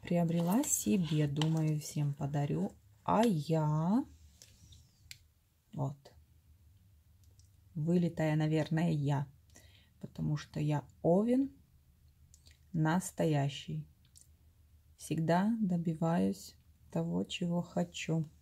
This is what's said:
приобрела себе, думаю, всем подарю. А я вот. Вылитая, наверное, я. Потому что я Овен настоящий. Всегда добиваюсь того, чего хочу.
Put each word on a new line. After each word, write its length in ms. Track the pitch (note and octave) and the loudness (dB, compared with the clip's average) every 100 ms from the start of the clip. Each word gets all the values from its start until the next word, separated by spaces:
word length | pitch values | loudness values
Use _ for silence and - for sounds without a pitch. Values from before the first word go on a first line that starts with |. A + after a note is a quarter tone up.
приобрела 600 | - F3 E3 E3+ E3+ G#3 | 0 0 2 2 2 2
себе, 640 | D4 - - G#3 D#3+ D3+ D3 | 2 -2 2 2 2 2 0
думаю, 540 | C#3 D#3+ D#3+ D#3 D3+ | 2 2 2 0 0
всем 320 | - - D3 | -4 -4 -4
подарю. 600 | C#3+ C#3 D3 C#3+ D3+ G3 - - - | -2 -4 -2 -2 -2 -4 -8 -20 -12
А 200 | - F3+ | -2 2
я 800 | A#3+ E3+ C#3 D#3+ D3+ D#3 E3 A3 D4+ - - - - - - - - _ - - - _ _ _ _ | 4 2 0 0 2 0 2 0 0 -10 -20 -20 -20 -20 -20 -20 -20 _ -20 -20 -20 _ _ _ _
вот. 240 | - C3+ - - - - - _ - - - - - _ - - - - - - | -6 -6 -8 -20 -20 -20 -20 _ -20 -20 -20 -20 -20 _ -20 -20 -20 -20 -20 -14
Вылитая, 640 | - D3+ F3+ E3+ E3+ D#3 D#3 | -6 2 2 2 0 0 2
наверное, 540 | D#3 D#3 D3 D#3+ E3+ | 2 0 0 0 2
я. 360 | D#3 C#3 C#3 C#3 - _ - - - - _ | 0 0 0 -2 -10 _ -20 -20 -20 -20 _
Потому 360 | - - D#3+ D3+ | -16 -6 -4 -4
что 240 | - - | -4 -4
я 240 | D3+ D3 - - | -2 -2 -4 -4
Овен 500 | E3 F3+ A3+ B3+ C4+ - - - _ _ - _ - - - - _ | 2 4 4 2 0 -6 -20 -20 _ _ -20 _ -20 -20 -20 -20 _
настоящий. 1080 | E3 D#3 E3+ - - E3 D3 C#3 - - D#3 D3 - _ - - - - _ - - _ _ | 0 2 2 -2 -2 0 2 0 -4 -10 -10 -10 -18 _ -20 -20 -20 -20 _ -20 -20 _ _
Всегда 580 | - D#3 D#3+ E3+ G3+ A3+ | -8 -4 2 2 2 0
добиваюсь 960 | G3+ F3 E3 D#3+ E3 E3+ F#3+ G3 - - - - - | 0 0 -2 -2 0 2 0 -2 -12 -20 -20 -20 -8
того, 340 | E3+ E3 F3 | -6 -2 -4
чего 380 | G3+ - F3 F3 | -4 -4 -2 -2
хочу. 680 | E3+ - F3 - - D#3+ D#3 - | -2 -4 -4 -6 -4 -2 -2 -10